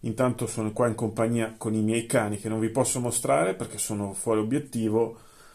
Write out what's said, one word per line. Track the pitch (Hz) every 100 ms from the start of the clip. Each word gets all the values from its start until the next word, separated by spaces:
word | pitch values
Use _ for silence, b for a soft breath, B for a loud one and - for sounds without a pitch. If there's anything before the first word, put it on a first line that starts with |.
Intanto | 117 110 127 123 117
sono | - 107
qua | 104 120
in |
compagnia | 110 113 110 113 117 113 -
con | 113
i | 110
miei | 107 113 117
cani | 127 107 104
che | 110
non | 110
vi | 110
posso | 113 127 131
mostrare | 120 - 131 143 175
perché | 190 - -
sono | - 104 101
fuori | 95 - 110
obiettivo, | 110 139 160 117 110 110 113 B B B B